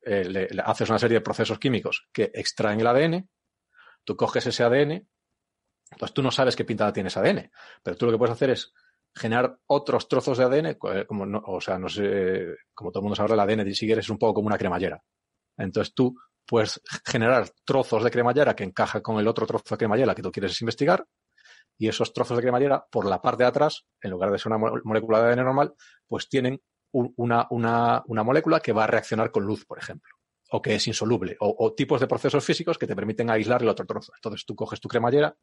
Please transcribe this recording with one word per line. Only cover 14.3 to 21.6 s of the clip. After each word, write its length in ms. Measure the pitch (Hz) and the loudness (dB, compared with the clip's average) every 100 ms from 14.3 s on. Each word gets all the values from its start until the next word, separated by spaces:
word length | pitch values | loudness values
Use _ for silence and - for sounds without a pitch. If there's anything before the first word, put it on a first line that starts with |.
| 104 | 0
como 120 | 107 | 0
una 100 | 101 | -2
cremallera. 440 | 95 87 90 78 _ _ _ _ _ - | -2 -2 -4 -6 _ _ _ _ _ -8
Entonces 360 | 98 92 98 - | -6 -2 -4 2
tú 200 | 127 123 _ _ - | 0 0 _ _ -2
puedes 360 | 117 107 - - - - | 0 0 -4 -12 -14 -6
generar 440 | 110 113 127 107 _ | 0 2 2 0 _
trozos 400 | - 135 131 110 | -2 0 2 2
de 80 | 117 | 2
cremallera 440 | 120 120 127 139 - | 2 2 4 2 2
que 100 | 98 | -4
encajan 360 | - 110 110 | -2 -2 -2
con 160 | - 110 | -2 0
el 100 | 107 | 0
otro 200 | 113 110 | 0 -2
trozo 260 | 107 - | -4 -4
de 40 | 107 | -2
cremallera 360 | 117 107 127 | 0 2 2
que 80 | - | 0
tú 100 | 92 | -4
quieres 300 | 87 95 90 | -4 -4 -4
investigar, 460 | 117 - 143 185 - _ _ _ _ - | -6 -2 2 2 0 _ _ _ _ -20